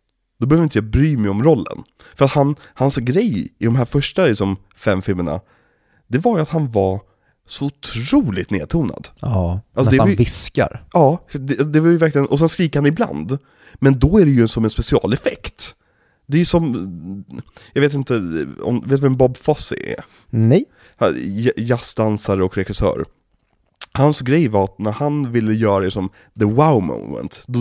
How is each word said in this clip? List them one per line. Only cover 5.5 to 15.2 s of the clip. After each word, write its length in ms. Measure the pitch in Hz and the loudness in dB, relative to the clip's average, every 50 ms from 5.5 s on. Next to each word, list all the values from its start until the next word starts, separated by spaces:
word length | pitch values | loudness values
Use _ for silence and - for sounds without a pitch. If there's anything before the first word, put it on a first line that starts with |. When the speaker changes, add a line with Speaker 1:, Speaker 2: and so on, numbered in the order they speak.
| _ _ _ _ _ _ _ _ _ _ _ | _ _ _ _ _ _ _ _ _ _ _
Speaker 1:
det 100 | - 113 | -4 -4
var 200 | 143 185 240 220 | 0 0 0 0
ju 40 | 165 151 | 0 -2
att 60 | - | -2
han 220 | 165 160 147 127 | -2 -4 -2 -2
var 300 | 113 101 95 92 95 101 - _ _ _ _ _ _ _ _ | 0 0 0 0 -2 -4 -8 _ _ _ _ _ _ _ _
så 180 | - - - 139 | -16 -12 -8 -8
otroligt 840 | 143 - - - - - 113 123 - 269 294 214 123 92 92 82 - | -8 -8 -10 -12 -10 -8 -6 -4 0 0 2 2 0 -2 -4 -4 -4
nedtonad. 560 | 101 87 76 - - 170 139 95 - - - - _ - | -4 -4 -4 -2 -2 -2 -2 -2 -6 -8 -14 -18 _ -8
Speaker 2:
Ja, 320 | 120 123 113 92 87 85 | -4 -2 0 0 0 0
Speaker 1:
Alltså, 100 | 87 104 - _ - | -2 -6 -8 _ -2
det 80 | 123 135 | 0 2
Speaker 2:
nästan 140 | - 131 127 110 | 4 4 4 4
Speaker 1:
var 40 | 101 | 4
ju 60 | 95 | 2
Speaker 2:
viskar. 720 | 101 117 - - - - - - - 104 - - - - - - | 2 0 0 -2 -6 -8 -6 -2 -2 -2 -2 -4 -12 -8 -2 2
Speaker 1:
Ja, 320 | 175 151 135 165 175 - - - | 4 4 4 2 0 -6 -10 -10
det, 300 | 143 131 139 143 107 147 151 147 | -8 -4 -4 -2 -2 0 2 2
det 60 | 156 | 2
var 100 | 160 170 | 4 4
ju 80 | 175 | 4
verkligen, 300 | 160 165 156 143 143 139 | 4 2 2 2 2 0
och 120 | - 143 143 | 2 2 2
sen 100 | 165 160 | 2 2
skriker 300 | - - 175 147 - 143 | 2 0 -2 0 0 2
han 60 | 147 | 2
ibland. 520 | 143 160 233 233 - 71 73 80 101 139 143 _ _ _ _ _ - - | 2 2 0 -2 -4 -4 -8 -6 -6 -6 -8 _ _ _ _ _ -18 -4
Men 240 | - 135 135 135 120 | 2 4 4 4 4
då 200 | 135 156 196 220 | 4 4 6 6
är 60 | 175 | 6
det 60 | 143 | 6
ju 160 | 135 120 113 | 6 4 4
som 160 | 110 - 117 110 | 2 2 0 -2
en 60 | 107 | -2
specialeffekt. 1080 | - - 110 - 143 - - 98 120 - | -2 -2 -2 0 0 0 2 0 -2 -2